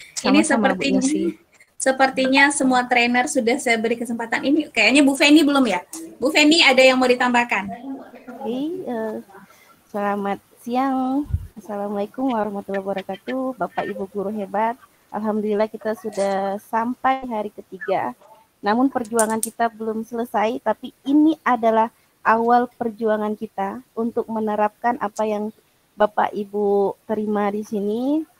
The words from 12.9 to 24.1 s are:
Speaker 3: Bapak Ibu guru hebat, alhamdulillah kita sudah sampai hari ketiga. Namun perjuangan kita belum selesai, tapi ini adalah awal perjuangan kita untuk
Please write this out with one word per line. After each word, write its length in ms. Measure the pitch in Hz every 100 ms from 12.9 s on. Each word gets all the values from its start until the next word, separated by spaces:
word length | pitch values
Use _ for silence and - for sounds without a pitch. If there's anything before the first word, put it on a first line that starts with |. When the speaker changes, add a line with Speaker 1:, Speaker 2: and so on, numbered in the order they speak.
| 190 190 190 - 254 262 247
Speaker 3:
Bapak 240 | 175 - 190
Ibu 160 | 208 190
guru 240 | 202 190
hebat, 480 | 214 190 202 226 247 _ _ _
alhamdulillah 560 | - 214 214 208 202 220
kita 240 | 214 220 214
sudah 560 | 220 202 196 190 196 202
sampai 640 | - 226 226 254 262 262 262
hari 240 | 220 208
ketiga. 640 | - - 190 - 180 120 - - - _ _
Namun 320 | 196 226 269
perjuangan 480 | 262 220 226 220 220
kita 320 | 220 - 233
belum 320 | 220 220 220
selesai, 560 | 226 233 240 214 214 254 -
tapi 240 | 214 247 - 262
ini 320 | 302 302 311 -
adalah 480 | 247 226 220 226 - _ _ -
awal 400 | 226 233 240 247
perjuangan 640 | _ 233 214 226 214 214 214
kita 480 | 220 - 196 226 -
untuk 320 | - 233